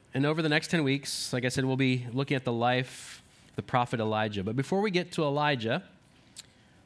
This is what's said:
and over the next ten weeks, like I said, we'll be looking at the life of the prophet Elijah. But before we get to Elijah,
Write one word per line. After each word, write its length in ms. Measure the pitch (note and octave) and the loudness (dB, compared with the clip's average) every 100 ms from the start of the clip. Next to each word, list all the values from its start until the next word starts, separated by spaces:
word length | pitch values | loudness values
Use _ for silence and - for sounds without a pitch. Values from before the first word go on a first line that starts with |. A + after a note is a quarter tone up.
| - | -6
and 140 | C3 C#3+ | 0 2
over 160 | D#3 | 2
the 60 | D#3+ | 2
next 200 | D3+ - | 2 2
ten 140 | E3+ | 2
weeks, 500 | C#3 C#3 - - - | 2 0 -2 -6 -4
like 120 | B2+ | -2
I 40 | B2+ | 0
said, 160 | C#3 | 0
we'll 120 | C3 C3 | 0 2
be 300 | C3 B2+ A#2+ | 2 2 -2
looking 220 | A#2+ C#3 | -4 -2
at 100 | C3+ | -2
the 80 | B2 | 0
life 720 | A#2 A#2+ B2+ C3 - - - - - - | 2 2 2 -2 -10 -14 -16 -20 -20 -12
of 60 | - | -10
the 60 | |
prophet 380 | - B2+ A#2+ A#2 | 0 2 2 0
Elijah. 420 | A2 G#2+ G#2+ G#2 | 0 2 0 0
But 140 | F#2+ B2 | -2 -2
before 240 | C3+ F#3+ | 0 0
we 100 | G#3+ | 2
get 220 | F3 E3+ | 0 -2
to 100 | - | -2
Elijah, 600 | D3+ C#3+ D3 C#3 A2 D3 - - _ - - - - - - - | 0 2 2 2 0 -2 -4 -20 _ -20 -20 -20 -20 -20 -20 -20